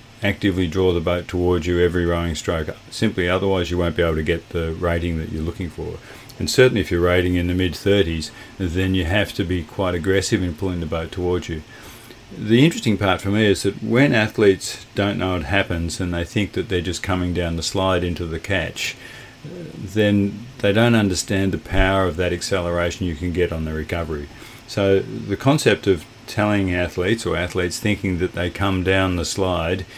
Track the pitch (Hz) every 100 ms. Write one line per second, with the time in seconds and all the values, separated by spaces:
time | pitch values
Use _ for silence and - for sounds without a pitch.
0 | - - 101 101 101 90 87 90 92 87
1 | 82 87 87 90 87 90 82 87 87 87
2 | 85 85 85 78 - 85 78 - - -
3 | 113 95 87 92 98 95 82 87 85 78
4 | 85 80 78 82 - 87 82 82 87 85
5 | 85 80 82 82 80 85 87 - 80 82
6 | - - - - 95 - 127 117 87 87
7 | 87 90 90 87 87 90 92 78 101 101
8 | 82 82 - - - - 92 85 92 92
9 | 85 104 98 - 87 90 78 - 95 87
10 | 80 95 95 104 90 78 95 87 80 85
11 | 82 - 90 90 82 80 - - - -
12 | - - - - 107 117 160 226 120 98
13 | 98 90 101 104 107 95 98 - 110 117
14 | 147 113 107 - 101 95 - - - -
15 | 101 95 92 90 71 98 95 85 85 -
16 | 90 87 85 110 98 - 82 90 87 85
17 | - 92 90 87 85 85 - 98 95 92
18 | 87 85 85 80 - 95 82 - - -
19 | - - - - - 180 156 - 95 104
20 | 104 101 101 - - - 101 101 120 117
21 | 101 87 - 98 98 85 - 95 95 98
22 | 92 80 87 87 - 95 87 87 87 -
23 | 90 78 90 85 87 80 80 78 78 85
24 | 80 76 71 - - - - - 98 98
25 | 110 113 110 98 135 151 120 101 101 87
26 | - - - - 104 104 92 90 87 -
27 | 92 117 - 85 87 95 90 - 107 101
28 | 98 87 90 - 87 - 98 92 90 95
29 | 95 90 80 - 92 87 82 90 90